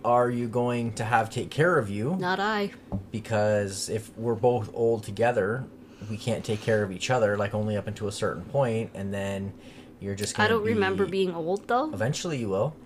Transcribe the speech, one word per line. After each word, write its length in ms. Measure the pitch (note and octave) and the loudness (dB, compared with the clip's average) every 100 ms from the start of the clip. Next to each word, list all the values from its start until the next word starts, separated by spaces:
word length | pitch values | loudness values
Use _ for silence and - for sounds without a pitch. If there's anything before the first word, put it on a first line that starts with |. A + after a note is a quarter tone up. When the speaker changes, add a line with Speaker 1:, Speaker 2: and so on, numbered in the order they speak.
Speaker 1:
are 260 | A#2 B2 B2 | 4 4 4
you 180 | A#2+ A#2+ | 0 -2
going 420 | A#2+ B2 A#2+ A#2 G#2+ | 0 0 0 -2 -2
to 100 | A2 | 2
have 240 | A2+ A2 | 2 2
take 200 | - F3 | -4 -2
care 280 | - E3+ D#3+ | 2 4 4
of 120 | G#2 | 0
you? 260 | G2+ B2 F#3+ | -2 -2 -2
Speaker 2:
Not 200 | F3+ F#3+ | 0 0
I. 320 | G#3 G#3+ G3+ - - - - | 0 0 -2 -6 -8 -8 -6
Speaker 1:
Because 760 | A2 A2 G#2+ G#2+ G#2 G2+ F#2+ - | -8 -2 2 4 2 0 -4 -4
if 260 | A2 - - | -4 -6 -4
we're 180 | A#2 A2+ | -2 2
both 340 | B2 B2 G#2+ | 4 2 0
old 300 | - A#2 A2+ | 0 2 2
together, 600 | G#2+ G2+ A#2 A#2 G2 A#2+ B2 - - - G#2+ | -2 0 2 4 2 0 -6 -14 -20 -14 -8
we 80 | G#2 | -6
can't 260 | - A2 | -2 -2
take 180 | - G#2+ | -2 -2
care 220 | - G#2+ | 2 2
of 80 | G2+ | 2
each 180 | F#2 - | -2 0
other, 280 | B2+ G#2 G#2 | 4 4 2
like, 160 | G2+ | 0
only 240 | G#2+ G#2+ G#2 | 0 0 -2
up 100 | G#2 | -2
until 200 | G2+ G2+ | -4 -6
a 20 | |
certain 320 | - G2 E2 | -2 -2 -2
point, 480 | F#2 C#3 B2 A2+ A2 | -2 0 2 0 -2
and 200 | - G2 | -6 -4
then 400 | G2+ G2 G2 G2 - - - - - | -4 -2 -4 -6 -10 -16 -20 -20 -10
you're 140 | G3 G3+ | -6 -4
just 220 | G#3 - | -2 2
Speaker 2:
I 60 | G#3+ | 2
Speaker 1:
gonna 80 | A3+ | 2
Speaker 2:
don't 60 | G#3+ | 2
remember 400 | G#3+ F#3+ F#3+ F#3 | 2 2 2 0
Speaker 1:
be 60 | |
Speaker 2:
being 220 | F#3+ F#3 | 0 0
old, 340 | E3+ E3 G3 - | -2 -2 -4 0
though. 220 | A#3+ D#4 | 0 0
Speaker 1:
Eventually 440 | A3 A2+ D#3 F3 C#3 | -2 -2 -2 -4 -4
you 120 | G#2+ | 0
will. 260 | F#2+ C3+ - | 0 0 -2